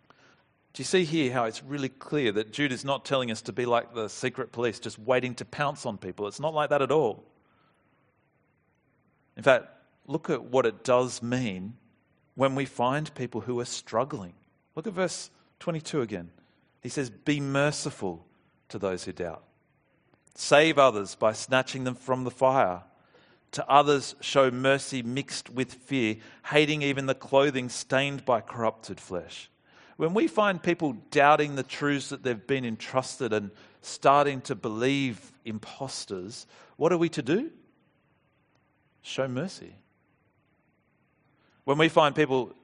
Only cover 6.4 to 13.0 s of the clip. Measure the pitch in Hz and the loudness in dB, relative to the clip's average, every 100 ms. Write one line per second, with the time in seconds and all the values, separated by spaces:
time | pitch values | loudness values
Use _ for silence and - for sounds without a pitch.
6.4 | 151 156 147 143 131 151 120 - - _ | -4 0 0 2 2 2 2 -2 -14 _
7.4 | _ _ _ _ _ _ _ _ _ _ | _ _ _ _ _ _ _ _ _ _
8.4 | _ _ _ _ _ _ _ _ _ - | _ _ _ _ _ _ _ _ _ 0
9.4 | 120 123 - - _ _ - 151 - 135 | 4 4 2 -20 _ _ -8 -6 -4 -4
10.4 | 120 131 117 101 - 123 127 - 120 127 | 0 2 2 0 2 2 2 -4 -4 -2
11.4 | 120 92 98 - _ _ _ _ _ - | -2 -6 -10 -14 _ _ _ _ _ -2
12.4 | 135 139 135 - 120 143 | 0 0 -4 -2 -2 -2